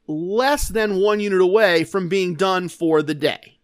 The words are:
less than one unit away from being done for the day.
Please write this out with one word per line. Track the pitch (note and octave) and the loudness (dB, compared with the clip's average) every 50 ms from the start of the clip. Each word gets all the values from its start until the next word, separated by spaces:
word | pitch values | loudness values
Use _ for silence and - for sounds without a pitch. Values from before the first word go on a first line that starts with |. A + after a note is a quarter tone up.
| _ | _
less | - D3+ D#3 E3+ F3+ G3+ A3+ B3+ C#4 D4 C#4 - - | -10 -8 -6 -6 -4 -2 0 0 0 0 0 -2 -4
than | F3+ A3+ G#3+ G#3+ G3 F#3 | -2 -2 -2 0 0 0
one | G3 G#3 G#3 G#3 | 0 0 0 0
unit | G#3 G#3 F#3+ F#3 | 0 0 2 2
away | F#3 F3+ F#3+ A3 A3 F#3+ E3+ E3 D#3+ | 4 4 4 4 4 4 4 2 0
from | - - G3 F#3 E3 | -2 -4 -4 -2 -2
being | F#3+ G3 F#3 F3+ E3+ | -2 0 0 -2 -2
done | C#3+ F#3+ F#3+ F#3 F#3 F3+ E3 | -2 0 0 0 -2 -4 -6
for | - - E3+ D#3+ D#3+ D#3 | -6 -4 -2 0 2 0
the | D3+ D3 D#3+ | 0 -2 -2
day. | C#3+ D3 C#3 - - - - _ _ | -2 -2 -4 -4 -6 -12 -20 _ _